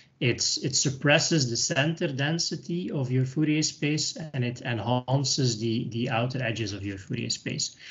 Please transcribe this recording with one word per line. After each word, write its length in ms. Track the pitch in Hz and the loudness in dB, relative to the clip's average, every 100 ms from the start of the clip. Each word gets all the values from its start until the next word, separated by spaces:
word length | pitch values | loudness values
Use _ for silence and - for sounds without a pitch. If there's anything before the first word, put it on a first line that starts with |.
| - - | -20 0
It's, 360 | 123 110 - - | 0 2 0 0
it 180 | 139 - | 0 2
suppresses 760 | 135 131 143 160 - 165 123 | 0 2 4 6 4 2 2
the 60 | 117 | 0
center 500 | - 170 156 165 165 | 0 2 2 0 -2
density 880 | 135 143 170 - 156 - 170 180 | 0 0 0 -2 -4 -4 -4 -2
of 180 | 160 123 | -2 0
your 140 | 127 | 2
Fourier 400 | 131 156 151 151 | 2 2 2 2
space 520 | 151 - 147 151 - 233 | 0 0 0 0 -2 -6
and 280 | 156 131 | -6 -4
it 160 | 120 123 | -2 -4
enhances 1000 | 127 113 107 127 123 139 131 - 123 107 | -4 -2 0 0 2 0 2 2 2 2
the, 300 | 113 113 113 | 0 0 -2
the 220 | 117 120 | -2 0
outer 300 | 113 120 127 | 0 0 -2
edges 320 | 117 113 104 | -2 -2 -4
of 140 | 101 101 | -4 -6
your 100 | 98 | -8
Fourier 320 | - - 117 | -6 -6 -4
space. 440 | - - - - - - | -4 -4 -4 -6 -8 -16